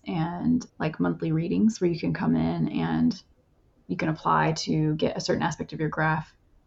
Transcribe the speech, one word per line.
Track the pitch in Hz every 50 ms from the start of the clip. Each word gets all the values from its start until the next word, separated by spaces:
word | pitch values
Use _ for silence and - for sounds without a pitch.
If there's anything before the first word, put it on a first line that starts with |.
| -
and, | - 190 160 160 170 175 175 156 160 - - - - _ -
like, | 165 160 165 -
monthly | 175 175 165 160 170 165
readings | 156 160 170 175 175 185 208 220 214 -
where | 185 170
you | 170 160
can | - 165 156
come | 165 180 165 165
in | 160 160 165 170 165 160 156
and | 151 165 165 165 165 160 - 165 - - - _ _ _ _ _ _ _ _ _ _ _ _
you | - 185
can | 180 175 160
apply | 156 - - 165 156 156 156 160
to | 160 - - - 160 156 156 156 151
get | 156 160 156 -
a | 147
certain | - - 175 -
aspect | 156 165 160 - 165 - 156
of | 156
your | 156 156
graph | - 160 156 160 160 160 156 - _ _ _ _ _ _ -